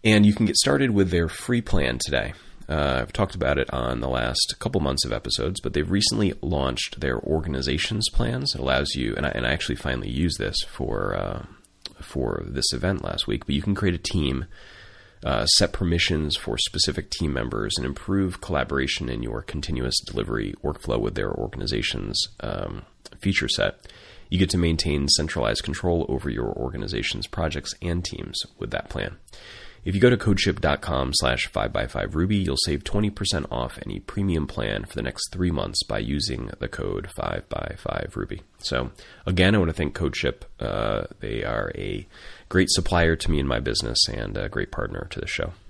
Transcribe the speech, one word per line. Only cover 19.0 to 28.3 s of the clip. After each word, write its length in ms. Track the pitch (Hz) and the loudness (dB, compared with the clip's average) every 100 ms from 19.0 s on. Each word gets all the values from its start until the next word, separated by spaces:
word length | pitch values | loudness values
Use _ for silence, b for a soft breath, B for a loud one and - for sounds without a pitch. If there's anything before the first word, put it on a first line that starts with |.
| 64 | -4
in 140 | 57 | -4
your 180 | 58 57 | -4 -6
continuous 580 | - - - 64 62 - | -6 -6 -4 -2 0 -2
delivery 480 | - - 52 55 50 - | -2 -4 -2 -2 -4 -4
workflow 380 | - 76 - 57 | -6 -4 -2 0
with 140 | 53 | 0
their 180 | 50 50 | -2 -4
organization's, 920 | 50 57 - 50 55 53 - 50 - - - | -2 -6 -4 -2 -2 -2 -4 -4 -4 -4 -6
um, 420 | 55 50 50 50 - _ - - | -6 -4 -6 -8 -12 _ -20 -4
feature 300 | 98 95 - | 0 0 0
set. 300 | - - - B B B B B | 2 0 -2 B B B B B
You 100 | 90 | 2
get 120 | 92 | 4
to 80 | 90 | 4
maintain 500 | 85 80 82 73 69 | 4 2 2 2 4
centralized 540 | - 78 - 57 55 | 2 2 0 0 0
control 400 | - 78 90 85 - | -2 -2 2 2 2
over 180 | 65 71 | -2 -2
your 240 | 53 58 | -2 -2
organization's 760 | 50 62 62 50 57 - - - | -2 -4 -4 -4 -4 -4 -4 -6
projects 480 | - 80 76 - - | -2 -2 -2 -8 -6
and 240 | 87 85 | -4 -2
teams 340 | 87 - - | -4 -8 -8